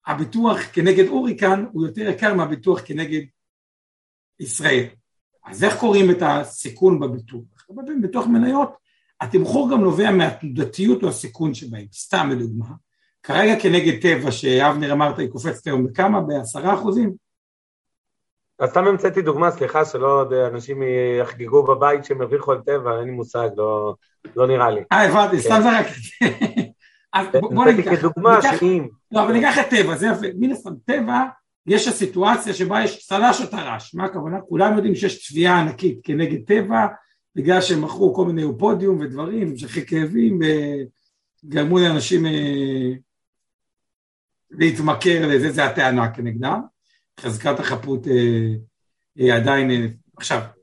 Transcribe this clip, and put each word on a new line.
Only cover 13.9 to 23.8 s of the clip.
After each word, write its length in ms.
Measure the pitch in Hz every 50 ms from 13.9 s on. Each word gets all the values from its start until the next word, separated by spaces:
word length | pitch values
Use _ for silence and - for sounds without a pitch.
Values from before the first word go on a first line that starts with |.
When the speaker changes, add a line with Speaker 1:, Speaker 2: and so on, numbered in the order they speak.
| 151 -
Speaker 1:
טבע, 300 | - 175 160 131 135 135
שאבנר 600 | - - - 135 127 127 139 147 147 147 147 143
אמרת, 280 | 143 143 147 147 - -
היא 100 | 151 -
קופצת 380 | - 127 117 160 - - -
היום 200 | 156 139 131 127
בכמה? 340 | 123 - - 185 202 208 190
בעשרה 520 | 165 147 147 143 120 113 - 143 151 185 202
אחוזים? 540 | - 220 208 190 240 233 196 185 - _ _ _ _ _ _ _ _ _ _ _ _ _ _ _ _ _ _ _ _ _ _ _ _ _ _ _ -
Speaker 2:
אז 100 | 127 127
סתם 180 | - 180 185
המצאתי 340 | 202 196 185 - 190 185 190
דוגמה, 300 | 170 156 143 143 170 175
סליחה, 340 | 170 - 135 - - 156 151
שלא 360 | 151 - 127 131 139 139 139
עוד 120 | 135 - 127
אנשים 480 | 127 127 120 117 120 117 135 139 135 135 127 127 127 123 123 123 123
יחגגו 420 | 120 117 - 117 120 113 131 143 139
בבית 420 | 131 131 135 143 143 147 143 139
שהם 160 | - 139 131
הרוויחו 300 | 127 113 131 143 - 139
על 100 | 131 127 110
טבע, 340 | 139 143 139 123 120 117 113
אין 60 | 120
לי 60 | 127
מושג, 380 | 127 123 117 120 - 120 117 110 101
לא, 380 | 104 107 107 107 107